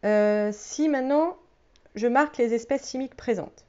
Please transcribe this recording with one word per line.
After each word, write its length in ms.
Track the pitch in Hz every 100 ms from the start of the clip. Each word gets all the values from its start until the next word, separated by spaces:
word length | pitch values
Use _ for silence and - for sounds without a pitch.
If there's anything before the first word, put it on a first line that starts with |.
| 208
Euh, 460 | 208 208 208 208
si 340 | 208 - - 311
maintenant, 480 | 277 262 294 330 359 _ _ _ _ _ 214
je 120 | 233
marque 300 | 247 294 294
les 160 | 233
espèces 360 | 233 233 277 -
chimiques 260 | 262 262 -
présentes 500 | - 208 - -